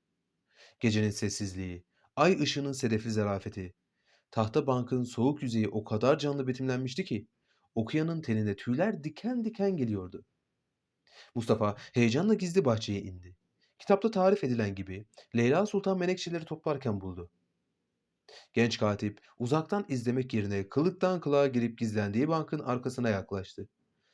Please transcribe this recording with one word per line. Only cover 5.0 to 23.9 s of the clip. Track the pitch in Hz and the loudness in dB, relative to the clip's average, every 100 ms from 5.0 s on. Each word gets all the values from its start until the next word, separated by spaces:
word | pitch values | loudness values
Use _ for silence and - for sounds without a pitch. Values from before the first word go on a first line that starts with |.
soğuk | 120 - 127 147 | -2 0 0 0
yüzeyi | 127 113 107 | -2 0 0
o | 107 | -2
kadar | 107 156 123 147 | -4 2 2 2
canlı | 147 143 131 | 0 -2 -4
betimlenmişti | 127 131 127 131 131 | -4 -2 -2 -4 -6
ki | 185 107 - _ _ _ _ | -4 -6 -8 _ _ _ _
okuyanın | 113 110 151 160 165 | -6 -2 -2 -2 -2
tenine | 156 110 104 101 | -2 0 0 -2
tüyler | - 127 208 175 | -2 0 0 -2
diken | 151 - 220 247 | -8 -8 -4 -4
diken | 220 220 196 180 | -4 -2 0 0
geliyordu. | 117 101 90 87 - _ _ _ _ _ _ _ _ - - | 0 -2 -6 -12 -18 _ _ _ _ _ _ _ _ -20 -10
Mustafa | 120 107 110 104 - - | -4 0 2 2 -2 -2
heyecanla | 123 117 131 208 | 2 4 4 2
gizli | 214 180 185 | 2 2 2
bahçeye | 139 107 - 101 | 2 2 0 -4
indi. | 95 90 87 - _ _ _ _ | -6 -10 -16 -20 _ _ _ _
Kitapta | - 196 220 | 2 2 2
tarif | 196 190 196 | 2 4 4
edilen | 135 120 101 | 2 0 0
gibi | 95 95 95 110 - - 117 | -2 -8 -10 -12 -20 -4 2
Leyla | 120 156 208 | 4 4 2
Sultan | 202 196 190 | 0 0 0
menekşeleri | 180 185 170 170 | 0 -2 -4 -6
toplarken | 165 156 160 139 123 101 | -6 -6 -2 -2 -2 -2
buldu. | 95 87 85 _ _ _ _ _ _ _ _ _ - - - | -4 -10 -12 _ _ _ _ _ _ _ _ _ -20 -20 -4
Genç | - 117 - | 0 2 2
katip | 107 104 104 - - - | 0 2 -2 -6 -14 -8
uzaktan | 120 151 160 202 202 | 0 0 0 -4 -2
izlemek | 131 117 127 131 | -2 0 -2 0
yerine | 113 101 101 95 | -2 0 -2 -2
kılıktan | - 175 180 185 180 | 0 0 2 0 0
kılığa | 156 143 143 | 2 4 4
girip | 123 117 113 | 2 0 0
gizlendiği | 117 107 101 107 151 | -2 0 0 2 2
bankın | 160 151 156 | 0 -2 -4
arkasına | 131 123 123 127 120 | -2 -2 -2 -2 0
yaklaştı. | 98 95 98 92 - - _ _ | 0 -2 -6 -8 -12 -16 _ _